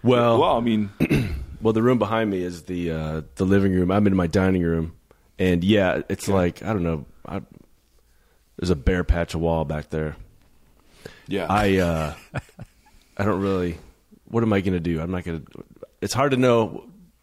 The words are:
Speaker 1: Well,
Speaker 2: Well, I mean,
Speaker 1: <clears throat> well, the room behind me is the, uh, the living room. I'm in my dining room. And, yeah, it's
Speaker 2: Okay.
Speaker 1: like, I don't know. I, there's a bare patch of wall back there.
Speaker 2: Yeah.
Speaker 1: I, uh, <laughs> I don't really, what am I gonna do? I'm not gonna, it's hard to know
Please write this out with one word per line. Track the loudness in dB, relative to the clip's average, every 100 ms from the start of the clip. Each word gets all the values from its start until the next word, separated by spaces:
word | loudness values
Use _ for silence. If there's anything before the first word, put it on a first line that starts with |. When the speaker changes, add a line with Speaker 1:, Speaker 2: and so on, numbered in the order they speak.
Speaker 1:
Well, | 4 4 4 4
Speaker 2:
Well, | 4 2
I |
mean, | 0 0 -2 -2
Speaker 1:
<clears throat> | 0 2 0 -6 -10 -2
well, | 0
the | 2
room | 2 2
behind | 0 0 0
me | -2
is | -6 -8
the, | -8 -6 -4
uh, | -4 -4 -6 -8 -4
the |
living | 2 4 4
room. | 2 2
I'm | 4 4
in | 2
my | 2
dining | 2 2 2
room. | 2 0 -2 -8 _ _ _ -2
And, | 2 2
yeah, | 4 2 2 0 -4
it's | -6 0
Speaker 2:
Okay. | 2
Speaker 1:
like, | 0 -2
I | -6
don't | -2
know. | -2 -4 -8 -18 -12
I, | -12 -12 -20 -20 _ _ _ _ _ _ _ _ -8
there's | -4
a | 0
bare | 0 -2
patch | 0 0 0
of | -2
wall | -2 -2
back | -2 -6 -6
there. | -6 -6 -8 -18 _ _ _ _ _ _ -20 -20 -20 -8
Speaker 2:
Yeah. | -6 0
Speaker 1:
I, | 0 2 2
uh, | 2 0 -4 -8 -12
<laughs> | -12 -12 -20 -20 _ _ _ _ -6
I |
don't | -2 -2
really, | -2 -2 -2 -6 -14 _ _ -20 _
what | -2
am | 2
I | 2
gonna | 0 -2
do? | -2 -4
I'm | -4
not | -6
gonna, | -6 -10 -10 -20 -20 -20 -20 _
it's | -6
hard | -2 0
to | 2
know | 4 4 2 -4 -16 -20 -20 _